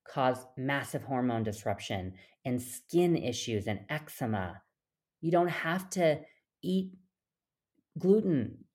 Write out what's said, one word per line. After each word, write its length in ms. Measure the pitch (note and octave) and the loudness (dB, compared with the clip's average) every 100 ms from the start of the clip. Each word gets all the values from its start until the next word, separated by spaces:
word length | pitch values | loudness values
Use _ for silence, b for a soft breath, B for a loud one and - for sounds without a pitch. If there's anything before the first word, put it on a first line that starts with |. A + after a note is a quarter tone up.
| - | -10
cause 400 | - B2+ B2 - - | 0 2 0 -6 -8
massive 460 | C3 C#3 B2 C#3 | -2 -2 -2 -8
hormone 400 | A#2 C3 B2 A2+ | -4 0 0 0
disruption 680 | G#2+ G2+ - G2+ - G2 F#2 F#2+ B B | -2 -4 -4 -4 -4 -6 -6 -10 B B
and 160 | C3 B2 | -6 -6
skin 540 | - - - E3+ F3 E3 | -6 -14 -2 2 4 2
issues 500 | B2+ A#2+ - G#2+ G#2+ | 0 -6 -2 -2 -2
and 140 | G2 - | -4 -4
eczema. 720 | D3+ D3+ - A#2+ G#2+ F2+ - _ _ _ _ _ _ | -8 -8 -6 -2 -2 -4 -8 _ _ _ _ _ _
You 120 | D#3+ | 2
don't 160 | E3+ F3 | 4 4
have 400 | - E3 F3+ F#3 | 0 -2 -2 -2
to 300 | F#3+ E3 D3 B B _ _ | 2 4 4 B B _ _
eat 300 | F#3 F#3+ F#3+ - _ _ _ _ _ _ _ _ _ D#3 | -2 0 0 -8 _ _ _ _ _ _ _ _ _ -2
gluten 600 | F3+ G#3+ G3 D3 G#2+ - - | 4 6 6 2 2 -6 -20